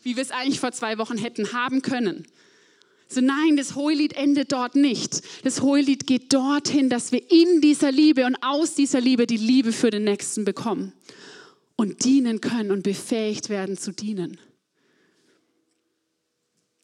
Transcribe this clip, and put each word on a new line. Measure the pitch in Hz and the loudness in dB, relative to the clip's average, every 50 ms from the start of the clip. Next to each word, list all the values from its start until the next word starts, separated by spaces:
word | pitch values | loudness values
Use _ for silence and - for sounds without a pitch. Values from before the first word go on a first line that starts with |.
| - | -8
wie | 254 240 | -6 -4
wir | 233 269 | -4 -4
es | 262 247 | -6 -6
eigentlich | 247 254 277 - - | -6 -4 -4 -4 -2
vor | - 254 240 | -4 -6 -6
zwei | - - 220 220 214 | -4 -6 -6 -4 -4
Wochen | 226 214 247 | -4 -6 -6
hätten | 220 214 233 233 - 214 196 - | -6 -6 -8 -6 -6 -6 -6 -4
haben | 247 247 262 262 262 262 | -4 -4 -2 -2 -2 -2
können. | - 262 247 240 190 160 - 170 _ _ _ _ _ _ _ _ _ _ _ _ _ _ _ _ - | -2 -2 -2 -2 -2 -4 -6 -12 _ _ _ _ _ _ _ _ _ _ _ _ _ _ _ _ -6
So, | - 254 | -2 0
nein, | 254 262 269 285 311 330 302 | 2 2 2 2 2 2 2
das | 277 269 - - | 2 0 -4 -6
Hohelied | 262 285 302 320 277 302 294 - | -4 -2 -2 0 0 0 -2 -2
endet | - 269 294 285 285 269 - | -2 0 2 2 2 0 -2
dort | 285 254 247 247 - | -2 -2 -2 0 2
nicht. | 277 285 285 226 - - - - - - - - - - | 2 2 2 2 -2 -6 -6 -8 -10 -12 -12 -14 -6 -6
Das | 262 254 - - | -4 -4 0 0
Hohelied | 269 277 285 285 262 269 269 - - | 2 4 4 4 2 0 0 0 -2
geht | 269 247 247 - 269 | -2 -2 0 0 0
dorthin, | 269 254 269 285 294 294 - - 294 269 254 | 0 2 2 0 0 0 0 0 2 2 2
dass | 240 240 - - - | 0 -2 -4 -2 -4
wir | 247 - - | -4 0 4
in | 359 330 339 349 359 320 | 6 6 6 6 4 4
dieser | 285 302 294 - 311 285 269 | 6 4 4 4 2 2 4
Liebe | 269 311 302 302 254 254 | 4 6 6 6 4 2
und | 247 262 - - | 0 0 -2 -4
aus | 262 285 285 330 311 - | -4 -2 0 -2 -2 0
dieser | - 285 254 - 262 | 0 0 0 2 0
Liebe | 240 262 262 233 240 233 | 2 2 2 2 2 2
die | 233 | 0
Liebe | 214 214 220 254 262 247 226 220 | -2 2 4 4 4 4 2 0
für | - - 233 | 0 0 0
den | 208 208 214 | 0 0 0
Nächsten | 208 202 202 - - - 220 208 | -2 -2 -2 -4 -8 -6 -4 -4
bekommen | 202 185 - - 233 196 - 185 196 - _ _ - - - - - - - - - _ _ _ _ _ | -4 -4 -4 -4 -4 -4 -4 -6 -10 -12 _ _ -20 -20 -20 -20 -20 -20 -20 -20 -20 _ _ _ _ _
und | - 220 196 - - - | -4 -4 -4 -2 -2 2
dienen | 247 269 277 254 233 226 208 | 4 4 4 4 2 -2 -4
können | - - 226 240 214 202 196 | -4 -4 -4 -2 -2 -2 -2
und | 196 175 | -2 -2
befähigt | 202 196 - - - 247 226 220 214 214 - - - | -4 -4 -4 -4 -4 -4 -2 -2 -4 -4 -6 -6 -6
werden | 208 196 190 190 196 | -6 -6 -6 -6 -8
zu | 180 - 214 180 | -8 -10 -12 -10
dienen. | - 208 208 220 190 175 151 - - _ _ _ _ _ _ _ _ _ _ _ _ _ _ _ _ _ _ _ _ _ _ _ _ _ _ _ _ _ _ _ _ _ _ _ _ _ _ _ _ _ _ _ _ _ _ _ _ | -10 -8 -8 -6 -6 -8 -10 -10 -14 _ _ _ _ _ _ _ _ _ _ _ _ _ _ _ _ _ _ _ _ _ _ _ _ _ _ _ _ _ _ _ _ _ _ _ _ _ _ _ _ _ _ _ _ _ _ _ _